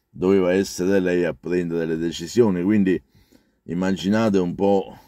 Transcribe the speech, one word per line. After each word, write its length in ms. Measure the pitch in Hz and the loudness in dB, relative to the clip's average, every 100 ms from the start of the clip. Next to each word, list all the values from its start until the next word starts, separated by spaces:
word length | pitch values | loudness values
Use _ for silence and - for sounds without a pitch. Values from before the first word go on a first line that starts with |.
| _ | _
doveva 420 | - 92 98 90 | -2 2 4 4
essere 460 | 95 98 - 92 98 | 0 -2 -2 0 0
lei 260 | 90 90 | 0 0
a 100 | 85 | 0
prendere 520 | 71 80 90 85 82 82 | -4 -4 -4 -2 -4 -4
le 120 | 80 | -4
decisioni. 680 | 82 80 85 110 113 90 | -4 -6 -2 2 2 2
Quindi 360 | 92 107 95 85 - _ _ _ _ _ - | 2 2 2 0 -4 _ _ _ _ _ -10
immaginate 720 | 85 92 92 90 110 113 98 | -4 -2 -2 0 0 2 2
un 180 | 90 85 | 0 0
po' 420 | 101 98 - - | 0 0 -2 -12